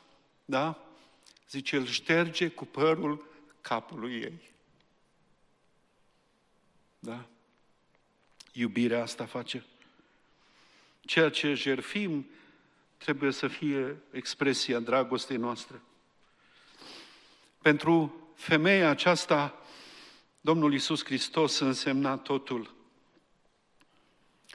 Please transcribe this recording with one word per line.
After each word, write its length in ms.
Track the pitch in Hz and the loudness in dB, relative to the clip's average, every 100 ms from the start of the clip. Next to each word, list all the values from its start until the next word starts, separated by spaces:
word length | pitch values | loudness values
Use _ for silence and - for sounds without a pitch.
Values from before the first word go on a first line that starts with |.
| _ _ _ _ | _ _ _ _
da? 400 | - 135 156 156 - - _ _ _ _ _ | -4 -2 -2 -4 -14 -20 _ _ _ _ _
Zice, 260 | 139 135 143 | -10 -4 -2
îl 100 | 123 | -2
șterge 600 | 120 - 165 170 165 170 | -4 2 2 2 0 -4
cu 160 | - | -4
părul 600 | 135 135 156 160 151 151 - - - _ | -10 0 2 2 -2 -4 -10 -20 -20 _
capului 520 | - 117 - 117 117 | -6 -6 -6 -10 -8
ei." 400 | 120 - 170 - _ _ _ _ _ _ _ _ _ _ _ _ _ _ _ _ _ _ _ _ _ _ _ _ _ | -8 -10 -14 -20 _ _ _ _ _ _ _ _ _ _ _ _ _ _ _ _ _ _ _ _ _ _ _ _ _
Da? 280 | 110 120 120 _ _ _ _ _ _ _ _ _ _ - - | -14 -14 -16 _ _ _ _ _ _ _ _ _ _ -20 -16
Iubirea 500 | 123 117 101 120 117 | -6 -4 0 0 0
asta 240 | 117 - 120 | -2 -8 -10
face. 380 | 123 120 123 - _ _ _ _ _ _ _ _ _ _ _ _ _ | -10 -10 -12 -14 _ _ _ _ _ _ _ _ _ _ _ _ _
Ceea 300 | - 165 156 | 0 4 4
ce 240 | - 151 | 2 0
jertfim 720 | 135 139 131 - 208 202 151 135 - - _ _ _ _ _ | 0 0 -2 -2 -6 -4 -4 -8 -16 -20 _ _ _ _ _
trebuie 360 | - 139 139 | -4 -2 -2
să 160 | 131 135 | -2 -4
fie 480 | - 151 139 131 151 - | -4 -2 -2 -4 -8 -12
expresia 720 | - - - 139 127 - 120 | -12 -10 -2 0 0 0 -2
dragostei 560 | 117 131 123 127 - 127 | 2 2 2 -2 -4 -4
noastre. 460 | 120 117 - 120 - _ _ _ _ _ _ _ - - - - - - - _ _ _ | -4 -6 -12 -20 -20 _ _ _ _ _ _ _ -20 -20 -20 -20 -20 -20 -20 _ _ _
Pentru 520 | 156 147 160 165 147 - - | 4 4 6 4 4 -4 -20
femeia 540 | - - 160 170 196 165 | -14 0 4 6 6 4
aceasta, 720 | 139 180 175 - 156 143 - - - - - - - _ _ | 4 4 2 2 2 2 -6 -20 -20 -20 -20 -20 -20 _ _
Domnul 320 | 143 165 147 | 0 4 4
Iisus 320 | 139 - 151 | 2 0 -2
Hristos 540 | - 131 - 165 151 - | -2 -4 -2 0 2 2
însemna 580 | 135 127 151 135 139 135 | 0 0 0 0 0 -2
totul. 580 | - 139 - 123 110 - _ _ _ _ _ _ _ _ _ _ _ _ _ _ _ _ - | -2 -4 -2 -6 -8 -14 _ _ _ _ _ _ _ _ _ _ _ _ _ _ _ _ -20